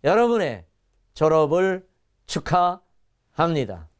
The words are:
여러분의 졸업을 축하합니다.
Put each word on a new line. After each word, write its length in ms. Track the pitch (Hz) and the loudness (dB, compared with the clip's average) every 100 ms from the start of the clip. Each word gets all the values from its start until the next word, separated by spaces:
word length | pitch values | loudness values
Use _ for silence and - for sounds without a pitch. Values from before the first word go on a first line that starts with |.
여러분의 600 | 139 202 240 233 165 104 80 _ _ _ _ | 2 2 2 0 -2 -6 -14 _ _ _ _
졸업을 720 | - 156 156 151 170 190 185 _ _ _ _ _ | -2 2 4 2 2 0 -2 _ _ _ _ _
축하합니다. 1600 | - - 180 175 180 _ _ _ _ _ - 165 160 113 90 80 | -10 -2 0 0 -2 _ _ _ _ _ -4 -2 0 -4 -8 -18